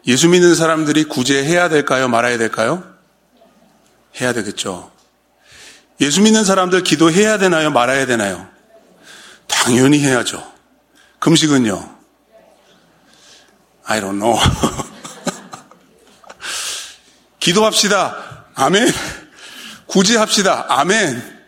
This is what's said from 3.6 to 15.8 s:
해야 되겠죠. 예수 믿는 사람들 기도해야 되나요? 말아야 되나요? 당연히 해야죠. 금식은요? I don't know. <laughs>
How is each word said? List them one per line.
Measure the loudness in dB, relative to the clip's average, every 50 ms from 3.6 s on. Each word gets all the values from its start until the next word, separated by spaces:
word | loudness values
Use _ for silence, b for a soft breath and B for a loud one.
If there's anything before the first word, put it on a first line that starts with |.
| _ _ _ _ _ _ _ _ _ _ -10 -4
해야 | -4 -2 -2
되겠죠. | -2 -4 -6 -8 -8 -8 -8 -8 -10 -12 -18 _ _ _ _ _ _ _ _ _ _ B B B B B B B B B B _ -4
예수 | -2 0 2 4
믿는 | 4 4 4 4 2
사람들 | 2 2 2 2 2 0 0 0
기도해야 | 0 0 2 4 4 4 4 2 2 2 2
되나요? | 2 2 2 2 0 0
말아야 | 0 0 0 2 0 0 0
되나요? | 0 -2 -2 -2 -4 -6 -8 -12 -18 -20 _ _ _ _ -20 _ _ _ _ B B B B B B B B B B
당연히 | -4 -2 0 2 2 4 4 4 4 4
해야죠. | 2 2 0 0 -2 -4 -8 -10 -12 -18 -20 _ _ _ _ _ _ _ _ b b b b b
금식은요? | 0 2 2 2 2 2 2 2 0 0 -2 -6 -8 -14 -20 -20 _ _ _ _ _ _ _ _ _ _ _ _ _ _ _ _ _ _ _ _ b b b b b b b b b b b b _ _ _ _ -8
I | -6 -4 -4
don't | -4 -6 -6 -4
know. | -2 0 0 2
<laughs> | 2 0 0 0 -2 -4 -4 -6 -12 -12 -16 -20 -20 -20 -20 -14 -10 -10 -10 -10 -12 -20 -20 -20 -20 -20 -20 _